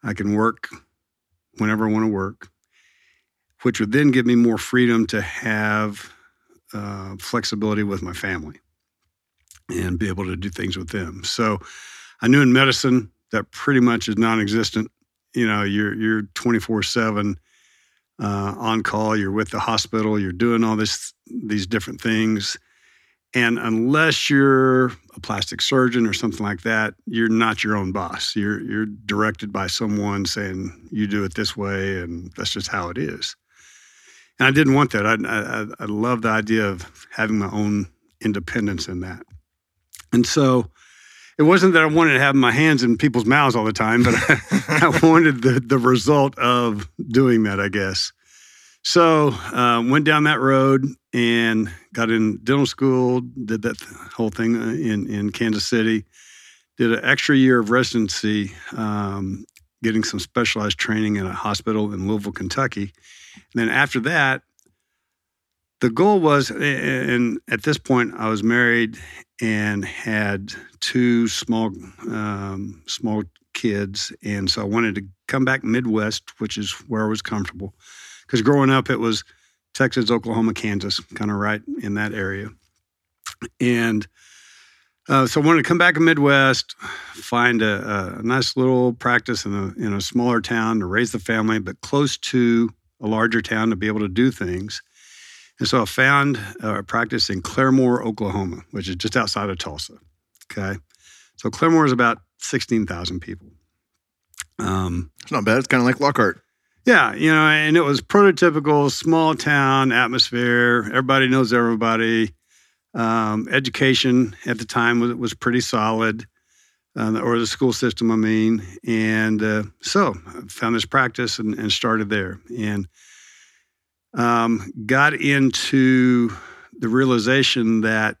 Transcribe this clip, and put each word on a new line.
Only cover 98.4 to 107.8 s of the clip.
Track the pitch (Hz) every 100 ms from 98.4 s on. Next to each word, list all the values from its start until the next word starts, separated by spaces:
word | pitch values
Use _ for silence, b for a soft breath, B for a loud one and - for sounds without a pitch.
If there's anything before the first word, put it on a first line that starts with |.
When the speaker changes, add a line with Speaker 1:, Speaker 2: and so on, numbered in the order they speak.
| 95 87 -
Speaker 1:
which | - 90
is | 90
just | 107 131
outside | 113 - 101
of | 92
Tulsa. | - 73 - - _ _ _ _ -
Okay. | - 95 98 _ b b b b _
So | -
Claremore | - 165 165
is | 147
about | 123 120 113 _ _
sixteen | - 131 - 117 101
thousand | 87 87 90
people. | - 85 - _ _ _ _ _ _ _ _ - - -
Um, | 104 95 90 87 85 _
Speaker 2:
It's | -
not | 143
bad. | 101 117
It's | 131
kinda | 131
like | 123 120
Lockhart. | 143 131 104 - _ _ _ _
Speaker 1:
Yeah, | - 220 123
you | - 156
know, | 156 156
and | 151 151
it | 160